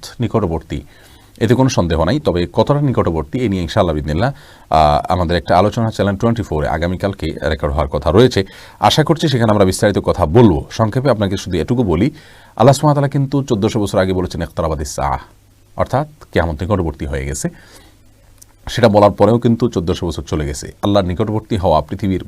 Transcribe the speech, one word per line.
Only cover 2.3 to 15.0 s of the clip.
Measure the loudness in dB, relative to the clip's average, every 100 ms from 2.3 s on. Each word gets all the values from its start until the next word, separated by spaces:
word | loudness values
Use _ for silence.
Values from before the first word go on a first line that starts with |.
| -2 0
কতটা | 0 2 2
নিকটবর্তী, | 0 0 0 -2 -4 -4
এ | -2
নিয়ে | -2
ইনশাআল্লাহ | -2 0 0
বিইذনিল্লাহ, | 0 -2 -2 -2 -4 -14 -18 -2
আহ, | 2 4 2 0
আমাদের | -2 0 -2
একটা | 2 2
আলোচনা | 2 0 -2
চ্যানেল | -2 -2 0
টোয়েন্টি | -2 -2
ফোরে | -4 -4 -4
আগামীকালকে | -2 -4 -2 -4 -4 -8 -4 -4
রেকর্ড | -2 -2
হওয়ার | -2 -2
কথা | -2 2
রয়েছে। | 4 4 2 -4 -8 -20 0
আশা | 2 2
করছি | 2 0 0
সেখানে | 0 2
আমরা | 4 2
বিস্তারিত | 2 0 0
কথা | -2 0 2
বলবো। | 6 6 4 -2
সংক্ষেপে | -4 -2 0 0
আপনাকে | 0 -2 -4
শুধু | -4 -4
এটুকু | -2 0
বলি, | 0 2 0
আল্লাহ | -2 -16 -20 -8 2 4
সুবহানাহু | 4 2
ওয়া |
তাআলা | 2 0
কিন্তু | -2 -2 -2
চোদ্দশো | -2 0 0 0
বছর | 0 0
আগে | 0
বলেছেন, | 0 -4 -6
"ইকতারাবাতিস | -8 -4 -4 -4 -6
সাআহ", | -6